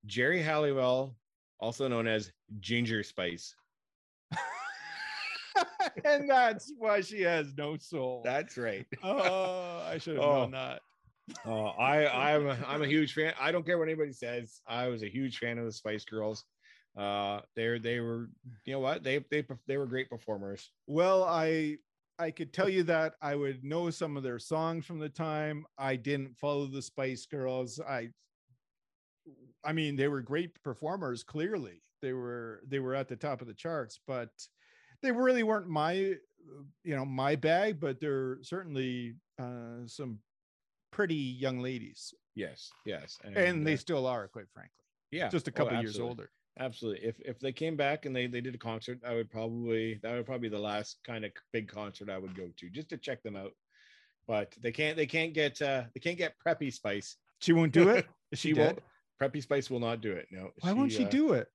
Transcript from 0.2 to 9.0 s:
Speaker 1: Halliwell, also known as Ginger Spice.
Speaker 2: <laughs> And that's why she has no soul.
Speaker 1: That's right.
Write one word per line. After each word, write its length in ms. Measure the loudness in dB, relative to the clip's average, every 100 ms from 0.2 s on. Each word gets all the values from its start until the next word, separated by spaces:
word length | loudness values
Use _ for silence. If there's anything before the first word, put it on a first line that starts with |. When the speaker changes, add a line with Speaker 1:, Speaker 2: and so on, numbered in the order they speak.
| 2 4
Speaker 1:
Halliwell, 720 | 2 2 4 4 4 4 2 -8 _ _ _ _
also 300 | -4 0 0
known 180 | 2 2
as 240 | 2 -2 _ _ -12
Ginger 420 | -2 0 2 0
Spice. 500 | -2 -2 -2 -4 -12 -18 _ _ _ _ _ _ _
Speaker 2:
<laughs> 40 | -6 -6 -6 -8 -10 -12 -10 -10 -8 -8 -8 0 2 2 0 -2 2 4
And 240 | 4 6
that's 420 | 6 6 4 -8 -2
why 240 | 2 2
she 200 | 2 2
has 320 | 4 4 0 -4
no 200 | -4 -6
soul. 440 | -6 -2 -2 -2
Speaker 1:
That's 340 | 0 -2 -2 -4
right. 280 | -2 -4 -8 -8